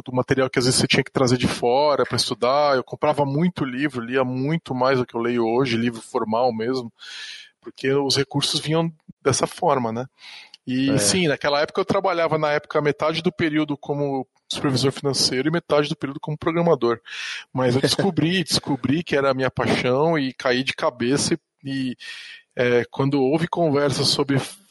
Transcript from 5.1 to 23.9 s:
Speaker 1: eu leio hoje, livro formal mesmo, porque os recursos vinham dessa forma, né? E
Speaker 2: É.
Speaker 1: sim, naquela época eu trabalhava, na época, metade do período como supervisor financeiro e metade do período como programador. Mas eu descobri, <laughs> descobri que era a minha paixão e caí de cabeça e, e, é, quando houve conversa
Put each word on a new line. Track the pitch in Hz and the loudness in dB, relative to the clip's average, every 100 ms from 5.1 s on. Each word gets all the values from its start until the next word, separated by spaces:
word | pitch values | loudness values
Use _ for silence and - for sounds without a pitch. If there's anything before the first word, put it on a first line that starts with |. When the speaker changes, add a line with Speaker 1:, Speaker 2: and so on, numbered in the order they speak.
| 117 | -2
Speaker 1:
eu | |
leio | 117 123 113 | 0 0 2
hoje, | 117 135 113 | 2 2 0
livro | 120 113 | 0 -4
formal | - 127 110 117 127 | -6 -4 -2 0 0
mesmo, | 110 113 131 117 - - - - - - _ | 0 -2 -4 -6 -12 -18 -16 -14 -16 -20 _
porque | - - 131 | -20 -6 0
os | 139 139 131 | 0 2 0
recursos | 139 143 - 156 | 0 -2 -2 -2
vinham | 143 160 165 156 - - | 0 0 0 -4 -20 -4
dessa | 143 127 160 | 0 0 0
forma, | - 175 135 117 | -2 0 0 0
né? | 113 131 _ - - - - - | -4 -8 _ -20 -20 -20 -14 -6
E | 127 135 | -2 0
Speaker 2:
É. | 139 | 2
Speaker 1:
sim, | 101 190 170 | 2 2 2
naquela | 131 147 143 | 0 0 0
época | 156 - | 0 -2
eu | 190 | 0
trabalhava, | 202 190 175 165 156 | 0 0 0 0 0
na | 151 | 0
época, | 147 - 156 | -2 -2 0
metade | 147 139 151 160 | 0 0 -2 0
do | 175 | -2
período | - 165 151 151 143 | 0 -2 0 -2 -4
como | - 143 143 135 127 _ - | -6 -4 -2 -4 -8 _ -12
supervisor | - 147 131 135 | -4 0 2 0
financeiro | - 143 131 - 131 143 | 0 -2 0 0 0 0
e | |
metade | 165 - 147 147 | -2 0 2 2
do | 160 | -2
período | 135 139 | -8 -8
como | - 151 | -8 -4
programador. | - 170 170 147 117 117 - - - - - | -2 0 2 2 2 -2 -6 -12 -10 -10 -8
Mas | - 127 123 | -2 2 2
eu | |
descobri, | 135 - 190 160 160 185 | 2 2 0 2 2 0
<laughs> | 170 | 0
descobri | - - 139 - 151 | -2 -2 -2 0 -2
que | - 151 | 0 0
era | 139 | 2
a | |
minha | 131 131 | 2 0
paixão | - 123 - 127 131 160 165 | 0 0 0 2 2 2 2
e | 131 | -2
caí | - 131 123 | 0 0 2
de | 131 | 0
cabeça | - 160 123 120 139 - | -2 -2 0 0 2 0
e, | 170 _ _ | -2 _ _
e, | 135 135 131 120 - - - - _ - | -6 -4 -4 -6 -12 -16 -16 -20 _ -2
é, | 101 120 117 | 2 2 0
quando | - 135 143 | -2 0 2
houve | 131 160 165 | 2 2 0
conversa | - 165 139 143 | 0 0 2 2